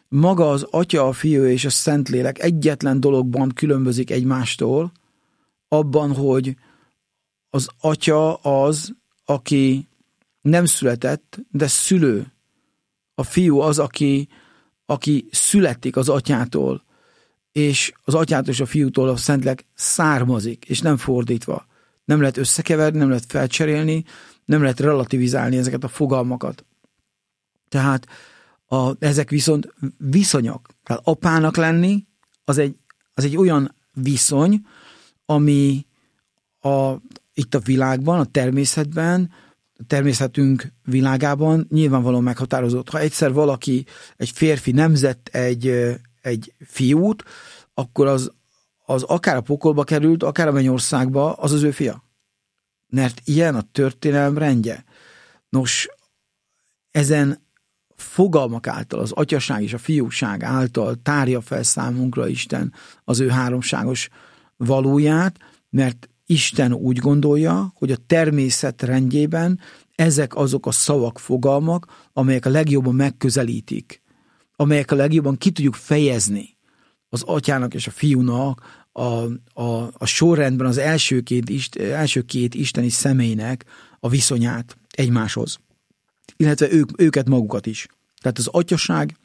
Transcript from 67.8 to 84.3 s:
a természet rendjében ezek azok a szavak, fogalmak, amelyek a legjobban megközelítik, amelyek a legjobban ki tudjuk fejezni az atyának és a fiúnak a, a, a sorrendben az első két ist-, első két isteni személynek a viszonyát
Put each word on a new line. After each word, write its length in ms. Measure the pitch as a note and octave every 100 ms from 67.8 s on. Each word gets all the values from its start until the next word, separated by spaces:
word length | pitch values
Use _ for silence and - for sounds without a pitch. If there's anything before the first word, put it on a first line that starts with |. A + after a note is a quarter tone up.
| C3+
a 60 | B2 -
természet 760 | E3 D#3 D3 C3 - C#3 -
rendjében 800 | B2 C3 B2+ D3 D3+ E3 E3+ F3+ - - _
ezek 420 | - E3 C#3+ C3+ -
azok 300 | C3+ C3 B2+
a 40 |
szavak, 480 | - - C#3+ A#2 -
fogalmak, 680 | - B2+ C3+ C#3 D#3+ F3 - - _
amelyek 340 | - C3 C3 C3
a 40 |
legjobban 440 | D3 D#3 C#3 B2+
megközelítik, 1080 | B2+ C#3 - C3 C3 A#2+ A2+ - - - - _ _ _ _ _ -
amelyek 340 | D3 D3 C3+
a 40 |
legjobban 420 | C#3 C#3+ D#3+ C#3+ C#3
ki 140 | G3
tudjuk 240 | E3 C#3
fejezni 840 | - - D3+ C#3+ A#2+ G2+ G2+ - _ _ _ _ _ -
az 140 | A#2+
atyának 520 | - D3+ C#3+ C3+ B2
és 120 | A#2+ A#2
a 40 |
fiúnak 720 | - D3+ C3 B2 A#2+ C#3 C3 - - _
a, 100 | A2+ B2 A#2 A#2 A#2+ _ -
a, 280 | A#2+ A#2 A#2
a 140 | - A#2
sorrendben 600 | - E3 D#3 C#3 B2+ B2+
az 120 | B2
első 420 | D3 D#3 - C3
két 280 | A#2+ B2 A#2
ist-, 280 | C#3 B2+ -
első 460 | G2+ D3 D3 C3+
két 320 | B2 B2+ A#2+
isteni 340 | - C3 - A#2+
személynek 760 | - C#3+ C3+ A#2 G#2+ A2 B2+ - - - -
a 80 | A#2
viszonyát 680 | C3+ -